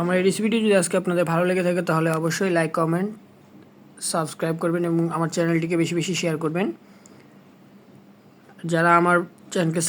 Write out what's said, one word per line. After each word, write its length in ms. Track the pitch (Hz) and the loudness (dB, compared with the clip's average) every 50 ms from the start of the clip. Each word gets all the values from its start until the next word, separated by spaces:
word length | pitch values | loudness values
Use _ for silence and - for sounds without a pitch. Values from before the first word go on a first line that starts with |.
আমার 120 | 170 175 185 185 | -2 0 0 2
এই 40 | 180 196 | 2 2
রেসিপিটি 300 | 180 - 208 226 220 226 220 | 2 0 0 0 0 2 2
যদি 100 | 220 202 190 | 4 4 4
আজকে 140 | 170 165 196 185 | 2 2 0 -2
আপনাদের 240 | 185 185 175 175 175 160 | -2 0 0 0 0 0
ভালো 120 | 165 165 180 180 | 0 0 2 2
লেগে 140 | 185 185 175 180 | 0 0 0 0
থাকে 140 | 180 180 175 175 | 0 -2 0 0
তাহলে 200 | 165 160 160 165 160 160 | 0 0 2 0 0 0
অবশ্যই 320 | 160 165 165 - 196 190 170 170 | -2 -2 -2 -2 -2 0 2 0
লাইক, 140 | 165 160 165 175 | 0 0 0 -2
কমেন্ট, 300 | 165 160 165 170 190 208 214 - - - - - - - - - - - - - - - - - - - - | 0 0 0 0 -2 -4 -6 -10 -18 -20 -20 -20 -20 -20 -20 -20 -20 -20 -20 -20 -20 -20 -16 -10 -8 -4 -4
সাবস্ক্রাইব 420 | 175 160 151 - - - 165 165 165 - | -4 -4 -4 -6 -4 -4 -4 -2 -2 -2
করবেন 200 | 170 165 175 175 170 | 0 0 0 0 0
এবং 140 | 165 165 165 170 160 | 0 0 0 0 0
আমার 140 | 160 165 160 165 | -2 -2 -2 0
চ্যানেলটিকে 400 | 175 170 165 170 165 160 165 180 165 | 0 0 2 2 0 0 0 0 0
বেশি 120 | 165 156 175 170 | 0 0 -2 -2
বেশি 140 | 165 196 175 160 | -2 -2 -4 -2
শেয়ার 140 | - 170 160 147 170 | -2 -2 -2 -2 -2
করবেন। 240 | 151 160 175 202 339 - - - - - - - - - - - - - - - - - - - - - - - - - - - - - - - - - - - - - - - 165 170 | -4 -2 -2 -2 -4 -4 -8 -14 -20 -20 -20 -20 -20 -20 -20 -20 -20 -20 -20 -20 -20 -20 -20 -20 -20 -20 -20 -20 -20 -20 -20 -20 -20 -20 -20 -20 -20 -20 -20 -20 -20 -18 -12 -6 -4 0
যারা 180 | 165 165 175 170 170 | 2 4 4 4 4
আমার 180 | 170 175 175 175 175 170 - - - - - | 6 4 2 2 0 -2 -10 -20 -14 -8 -4
চ্যানেলকে 280 | 196 175 160 160 175 165 | -2 -2 -2 -2 -2 0